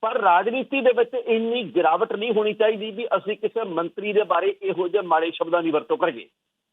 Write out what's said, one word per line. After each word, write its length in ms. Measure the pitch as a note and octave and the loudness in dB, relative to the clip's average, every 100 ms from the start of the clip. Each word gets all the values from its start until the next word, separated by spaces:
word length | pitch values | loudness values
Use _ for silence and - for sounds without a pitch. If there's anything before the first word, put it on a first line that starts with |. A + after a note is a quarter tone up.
ਪਰ 200 | A3 B3 | -2 0
ਰਾਜਨੀਤੀ 600 | G3 F3 G3 B3 B3 C#4 | 4 4 4 -2 -2 2
ਦੇ 100 | B3 | 2
ਵਿੱਚ 220 | A#3 A#3 | 4 0
ਇੰਨੀ 500 | B3+ A#3 A3+ A3+ A#3+ | -2 0 0 0 -2
ਗਿਰਾਵਟ 500 | G3+ C#3+ D#3+ E3+ G#3+ | -2 0 2 2 0
ਨਹੀਂ 180 | G#3+ A3+ | -2 -2
ਹੋਣੀ 220 | G#3+ G#3+ | 0 0
ਚਾਹੀਦੀ 380 | G#3 G#3+ A3 A3 | 2 0 0 -4
ਵੀ 160 | G3+ A#3+ | -8 -2
ਅਸੀਂ 300 | - - G#3+ | -2 -2 -4
ਕਿਸੇ 260 | G#3+ A3+ | -4 -4
ਮੰਤਰੀ 500 | G#3+ E3 E3+ - G3+ | -4 -4 -4 -4 -2
ਦੇ 100 | G#3 | 0
ਬਾਰੇ 320 | G3+ F3 F#3+ G3+ | 2 2 0 -2
ਇਹੋ 260 | F#3+ E3+ F3+ | -4 -2 0
ਜਿਹੇ 160 | G3 | -2
ਮਾੜੇ 280 | F#3 D#3+ E3 | 2 0 0
ਸ਼ਬਦਾਂ 320 | E3 E3 E3+ | -4 -2 0
ਦੀ 80 | E3 | 0
ਵਰਤੋਂ 260 | D3+ C3+ D#3+ | -2 -2 -2
ਕਰੀਏ।" 300 | E3 A#2+ - _ _ _ _ | -2 -4 -14 _ _ _ _